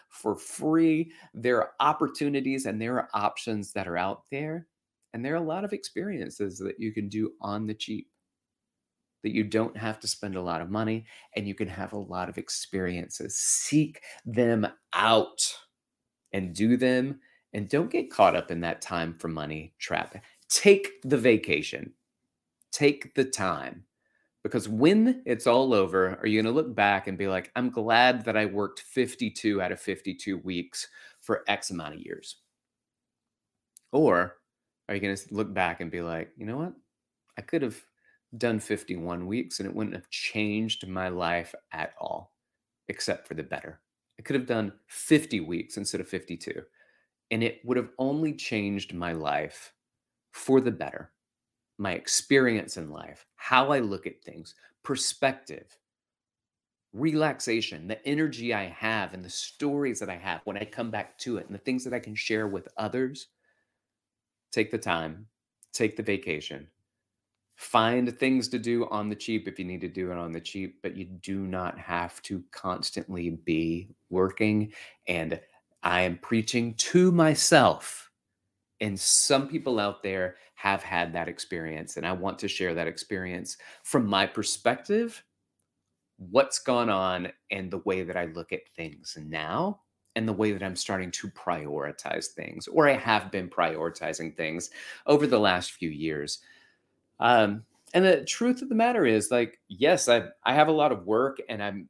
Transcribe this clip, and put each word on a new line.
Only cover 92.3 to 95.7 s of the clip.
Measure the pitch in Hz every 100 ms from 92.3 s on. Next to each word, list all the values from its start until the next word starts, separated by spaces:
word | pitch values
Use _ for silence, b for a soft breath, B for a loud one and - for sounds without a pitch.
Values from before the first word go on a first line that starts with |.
| - 78 - -
or | - 147
I |
have | 127 117 107 98
been | 98 90
prioritizing | - 85 80 82 - 80 80 80 -
things | 80 82 - B B B -
over | 147 147
the | 120
last | 104 90 -